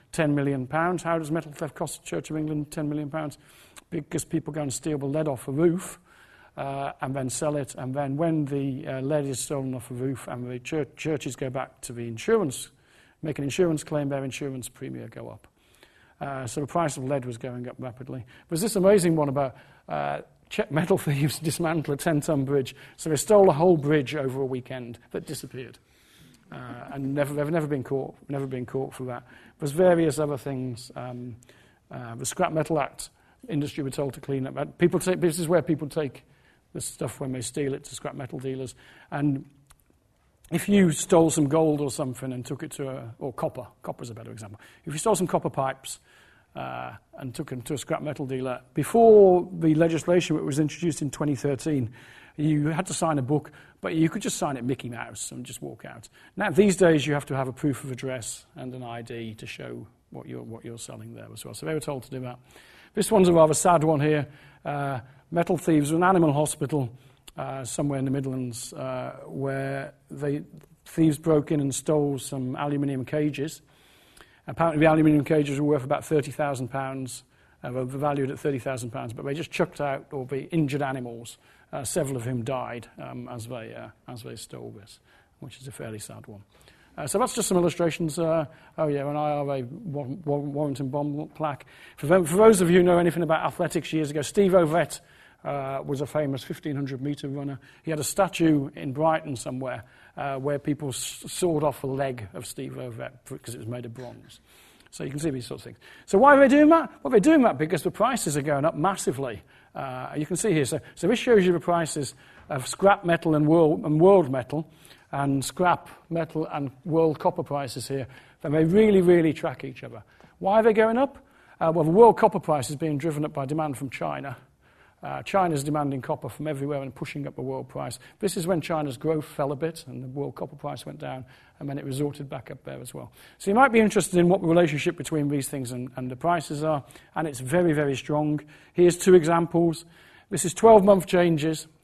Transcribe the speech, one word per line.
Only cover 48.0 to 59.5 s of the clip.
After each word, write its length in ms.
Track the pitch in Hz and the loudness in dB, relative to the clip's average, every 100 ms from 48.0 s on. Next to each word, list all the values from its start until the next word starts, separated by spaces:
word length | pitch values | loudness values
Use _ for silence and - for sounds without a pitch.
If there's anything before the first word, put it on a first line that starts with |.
metal 240 | 147 143 135 | -6 -8 -8
dealer, 340 | 131 131 123 - | -6 -6 -8 -10
before 720 | - 143 226 226 214 196 180 180 175 | -6 2 6 10 12 10 8 2 0
the 140 | 160 | 4
legislation 600 | 151 165 160 - 180 165 156 | 6 4 2 2 2 2 0
that 60 | |
was 160 | 156 139 | 0 0
introduced 440 | 151 - 175 - | 0 0 -4 -2
in 80 | 143 | -4
twenty 240 | - 147 135 | -4 -4 -2
thirteen, 560 | 143 135 160 143 117 - - - - - | -2 -2 -2 -2 -2 -8 -20 -20 -18 -4
you 320 | 151 151 147 | 0 2 0
had 180 | 160 185 | -2 -4
to 80 | |
sign 240 | 165 165 147 | -2 0 0
a 40 | |
book, 300 | 123 147 - - - _ | 0 -2 -2 -16 -20 _
but 140 | 90 | -4
you 140 | 160 160 | 2 2
could 140 | 214 | 0
just 160 | 226 - | -6 -4
sign 180 | 160 131 | -4 -4
it 80 | |
Mickey 240 | 123 135 120 | -4 -4 -6
Mouse 420 | 120 117 113 - | -10 -12 -12 -12
and 140 | 131 | -12
just 180 | 123 120 | -14 -12
walk 220 | 143 110 | -14 -14
out. 240 | - 123 - _ - - | -16 -18 -20 _ -16 -6
Now, 140 | 202 | -2
these 260 | 151 208 180 | 4 4 6
days, 300 | 175 156 139 | 6 6 4
you 80 | |
have 120 | 147 - | -2 -2
to 100 | 135 | -2
have 120 | 131 | -2
a 40 | |
proof 320 | 123 151 127 | -2 -2 -2
of 80 | 139 | -6
address 540 | 123 135 127 107 - - 151 | -8 -8 -8 -10 -14 -16 -16
and 180 | 131 | -12
an 80 | 127 | -12
I 200 | 120 117 | -12 -12
D 320 | 117 117 113 | -12 -10 -10
to 120 | 110 | -12
show 400 | 123 | -14